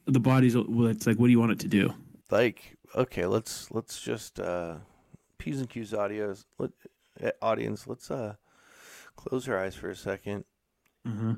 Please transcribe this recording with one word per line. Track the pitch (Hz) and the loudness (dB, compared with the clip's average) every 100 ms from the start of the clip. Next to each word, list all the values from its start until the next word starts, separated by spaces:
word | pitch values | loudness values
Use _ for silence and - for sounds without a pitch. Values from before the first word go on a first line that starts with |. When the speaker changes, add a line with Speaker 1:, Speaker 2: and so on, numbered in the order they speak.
| - | 0
Speaker 1:
the | 131 | 2
body's, | 131 131 127 120 | 6 6 6 4
well, | 110 117 117 | 2 2 2
it's | 110 - | 2 2
like, | 110 | 4
what | 120 | 6
do | |
you | 117 | 8
want | 113 | 6
it | 104 | 0
to | 95 | 0
do? | 101 95 - - - _ | 2 2 -2 -14 -20 _
Speaker 2:
Like, | 98 120 - - - _ - | 2 2 0 -12 -20 _ -2
okay, | 123 - 90 | -2 -2 0
let's, | 104 110 - - | 0 -2 -10 -8
let's | 110 113 - | -8 -8 -10
just, | - 117 - - | -8 -8 -8 -8
uh, | 92 87 85 80 104 _ _ - _ - | -6 -4 -6 -10 -16 _ _ -20 _ -12
P's | - 139 | -8 -6
and | 127 | -6
Q's | 123 107 | -8 -8
audios, | 107 101 104 104 98 _ - | -4 -4 -2 -6 -6 _ -8
let, | - - - _ _ - | -8 -10 -20 _ _ -8
eh, | - - | -6 -4
audience, | 110 110 113 107 - | -2 -2 -4 -6 -10
let's, | 120 - | -12 -8
uh, | 143 107 104 _ _ _ - - - - - | -8 -8 -12 _ _ _ -20 -20 -20 -20 -18
close | - 131 131 | -8 -6 -2
our | 101 | -4
eyes | 95 - | -4 -6
for | 92 | -10
a | 92 | -8
second. | - 98 - 101 - _ _ _ _ _ 127 | -8 -8 -6 -8 -10 _ _ _ _ _ -8
Speaker 1:
Mm-hmm. | 104 113 | -4 -2